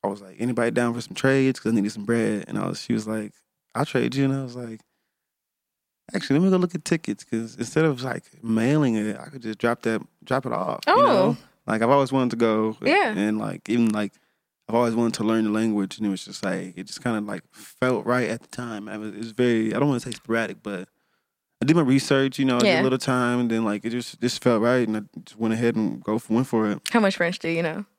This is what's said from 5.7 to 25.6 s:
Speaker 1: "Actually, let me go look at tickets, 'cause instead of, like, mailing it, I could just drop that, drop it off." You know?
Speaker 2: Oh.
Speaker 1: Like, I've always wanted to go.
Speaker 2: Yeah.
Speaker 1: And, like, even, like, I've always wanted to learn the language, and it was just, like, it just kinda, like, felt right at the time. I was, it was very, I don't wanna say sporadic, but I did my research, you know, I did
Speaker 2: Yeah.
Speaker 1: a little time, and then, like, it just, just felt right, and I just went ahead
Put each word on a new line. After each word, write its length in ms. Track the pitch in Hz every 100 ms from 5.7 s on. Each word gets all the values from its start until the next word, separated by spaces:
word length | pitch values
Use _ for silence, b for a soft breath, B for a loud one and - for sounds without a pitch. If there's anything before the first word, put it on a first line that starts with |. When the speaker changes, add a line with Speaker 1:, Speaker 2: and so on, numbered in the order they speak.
| _ _ _ -
Speaker 1:
"Actually, 240 | 196 - 143
let 40 | 185
me 40 |
go 60 | 185
look 180 | 180
at 100 | 170
tickets, 400 | - 165 - -
'cause 320 | - 113 113 127
instead 280 | - 151
of, 180 | 160 127
like, 220 | 127 - _ _
mailing 540 | 113 110 117 151 139 110
it, 200 | 107 101
I 80 | -
could 140 | 135
just 160 | 117 107
drop 240 | 117 120
that, 200 | 117 110 - _
drop 200 | - 131 127
it 60 |
off." 280 | 117 - - -
You 160 | 415
know? 340 | 571 214 190 240
Speaker 2:
Oh. 0 | b b -
Speaker 1:
Like, 140 | 110
I've 80 | 113
always 200 | 143 131
wanted 180 | 135 127
to 60 | 117
go. 400 | 117 110 110 110
Speaker 2:
Yeah. 320 | - 330 294 214
Speaker 1:
And, 220 | 104 107
like, 300 | 107 90 -
even, 220 | 120 117
like, 220 | 107 101 _ _ _ _ _ -
I've 60 |
always 200 | 113 120 113
wanted 180 | 117
to 100 | 113
learn 200 | 107 113
the 60 | 110
language, 480 | 107 113 104 95 -
and 80 | 107
it 40 |
was 140 | 95
just, 200 | - 98
like, 300 | 95 92 92 90
it 80 | 95
just 140 | -
kinda, 180 | 123 110
like, 240 | 104 101 _
felt 520 | - - - 127 123
right 240 | - 123 113
at 140 | 113
the 60 | -
time. 400 | - 123 110 104
I 80 | 104
was, 160 | 107
it 40 | 101
was 120 | 113
very, 400 | 110 123 117 110
I 40 | 104
don't 100 | 143
wanna 120 | 127
say 100 | 123
sporadic, 520 | 120 - 113 110 110
but 260 | 107 98 92 _ _ _ _ _ _ _
I 20 | 127
did 100 | 165
my 60 |
research, 560 | 139 135 - 135 135 127
you 40 |
know, 120 | 135 123
I 40 |
did 60 | 123
Speaker 2:
Yeah. 140 | 165
Speaker 1:
a 20 |
little 160 | 131 131
time, 400 | - 127 120 123
and 100 | 120
then, 140 | 113
like, 200 | 113 104
it 60 | 110
just, 300 | 120 117 -
just 220 | 120 -
felt 180 | 127 113
right, 240 | 117 127 113
and 80 | 107
I 40 | 104 -
just 140 | - 107
went 160 | 113
ahead 220 | 113